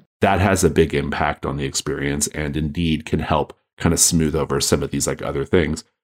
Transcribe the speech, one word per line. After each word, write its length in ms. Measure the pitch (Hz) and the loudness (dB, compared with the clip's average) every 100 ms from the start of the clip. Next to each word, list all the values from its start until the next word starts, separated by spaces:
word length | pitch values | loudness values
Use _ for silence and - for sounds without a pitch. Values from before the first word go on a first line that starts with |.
| - _ | -2 _
That 180 | 101 95 | 2 4
has 240 | 98 92 | 2 4
a 80 | 85 | 4
big 240 | 71 80 71 | 4 2 0
impact 500 | 71 69 76 76 71 | -2 -2 -2 -2 -6
on 120 | 71 | -4
the 80 | 69 | -4
experience 600 | - 73 71 71 71 - | -4 -6 -4 -4 -2 -4
and 280 | 73 76 73 | -4 -4 -2
indeed 480 | 76 76 85 76 - | -2 -2 0 0 -2
can 140 | 80 | -4
help 360 | 76 78 69 - _ - | 0 0 0 -8 _ -2
kind 160 | 87 | 0
of 60 | 80 | 2
smooth 360 | - 85 78 78 | 4 4 2 0
over 240 | 69 69 | -2 -2
some 220 | - 73 | 2 0
of 80 | 69 | 0
these, 160 | 69 67 | -2 -2
like, 160 | 65 | -4
other 240 | - 71 69 | -4 -4 0
things. 380 | 92 76 78 - _ | 2 2 -2 -10 _